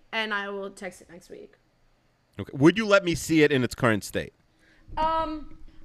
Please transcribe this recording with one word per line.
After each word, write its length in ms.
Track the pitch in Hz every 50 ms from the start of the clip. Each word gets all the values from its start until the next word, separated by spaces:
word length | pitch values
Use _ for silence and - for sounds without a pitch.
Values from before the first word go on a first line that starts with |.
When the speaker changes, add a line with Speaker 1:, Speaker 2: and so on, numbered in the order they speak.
| _ -
Speaker 1:
and 200 | 233 220 220 214
I 160 | 208 202 196 202
will 220 | 202 196 196 196
text 320 | 196 - 202 180 - -
it 80 | - -
next 180 | 165 185 _ -
week. 240 | - - - - _ _ _ _ _ _ _ _ _ _ _ _ _ _ _ _ - 101
Speaker 2:
Okay. 120 | 98 - -
Would 220 | 135 143 170 180 220
you 80 | 220
let 180 | 202 196 196 180
me 100 | 175 160
see 280 | 131 - - 160 156
it 100 | 147 143
in 100 | 147 127
its 120 | 120 110 -
current 280 | - 127 117 107 95
state? 300 | - - - 92 73 - _ _ _ _ _ _ _ _ _ _ _ - -
Speaker 1:
Um, 600 | 311 311 320 320 320 320 311 311 302 277 - - - - - - -